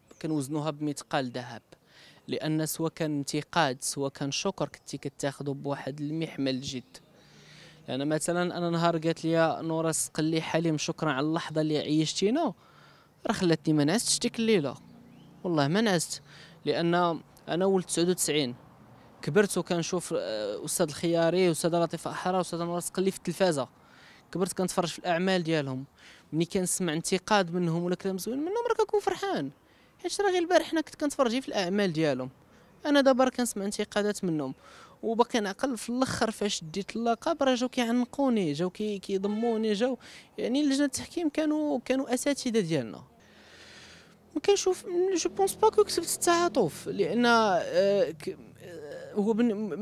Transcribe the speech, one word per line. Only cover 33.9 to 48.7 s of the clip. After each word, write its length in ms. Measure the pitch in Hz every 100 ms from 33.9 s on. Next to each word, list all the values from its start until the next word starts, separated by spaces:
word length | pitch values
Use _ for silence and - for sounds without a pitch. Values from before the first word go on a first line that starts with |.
| 214 208 208
منهم، 300 | 185 156 135 139 - - - -
وباقي 380 | 220 226 233 247
نعقل 380 | 208 196 - 226
في 120 | -
الآخر 400 | 247 262 - 226
فاش 340 | - 208 -
ديت 320 | 160 175 196 226
اللقب 460 | 233 226 - 320
راه 120 | 269
جاو 140 | 247 247
كيعنقوني، 840 | - 240 240 240 - 277 226 170
جاو 180 | 143 180
كي-، 280 | - 214 202
كيضموني، 760 | - 196 196 214 233 220 220
جاو، 260 | 202 247 247 - - - -
يعني 240 | 190 262
لجنة 220 | 294 269
التحكيم 440 | 285 - 247 - 330
كانوا، 500 | - 311 302 302 269
كانوا 300 | - 262 269
أساتذة 460 | 254 - 277 254 226
ديالنا. 440 | 170 156 113 71 - - - - - - - - - - - - -
ما 60 | 311
كنشوف، 460 | - 403 - 370 - 349 370 359
جو 140 | 339
بونس 240 | - 381
با 160 | - 440
كو 140 | 427
كسبت 300 | 403 - 339
التعاطف، 720 | - - 339 349 302 175 - 156
لأن، 380 | 185 170 214 240
آه، 840 | 233 220 175 101 160 196 202 151
ك-، 280 | 156 - 156 110 -
آه، 500 | -